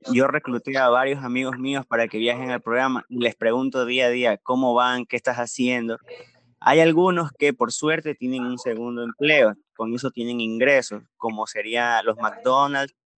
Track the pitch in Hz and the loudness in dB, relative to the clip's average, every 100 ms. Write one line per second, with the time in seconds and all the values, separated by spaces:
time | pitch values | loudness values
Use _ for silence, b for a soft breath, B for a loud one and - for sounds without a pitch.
0 | - 123 135 147 135 120 139 135 127 123 | -2 2 2 0 -4 -6 -4 2 4 4
1 | 135 143 131 123 131 123 135 139 127 117 | 2 -2 -4 -4 -4 -4 -4 -4 -2 -2
2 | 113 110 117 120 127 123 113 120 131 127 | -2 0 -2 -2 -4 -6 -2 0 0 -2
3 | - 123 120 - 113 123 131 131 120 127 | -6 -2 -2 0 0 2 0 -2 -2 2
4 | 123 123 120 101 - 127 131 120 123 123 | 2 2 0 0 0 0 2 4 2 0
5 | 120 120 - 120 120 - 123 123 117 113 | -4 -4 -4 -4 -6 -2 -2 0 -4 -8
6 | - B B B B _ - 151 165 160 | -12 B B B B _ 4 6 6 6
7 | 185 175 156 - 147 131 117 - 151 160 | 4 2 -2 0 0 0 -2 -2 -2 -2
8 | 156 139 127 131 123 123 123 113 120 120 | -4 -6 -4 -4 -6 -6 -6 -6 -6 -8
9 | 117 - 147 151 113 101 _ - 113 120 | -8 -2 2 4 4 2 _ -10 -6 -4
10 | 131 120 117 120 113 113 131 135 - 104 | -6 -6 -6 -4 -4 0 4 2 0 -10
11 | - _ 117 107 110 110 107 120 120 113 | -14 _ -8 -6 -8 -8 -6 -2 0 0
12 | 107 110 110 - 127 135 143 139 139 _ | 0 -2 -4 -2 0 2 2 -2 -6 _
13 | _ | _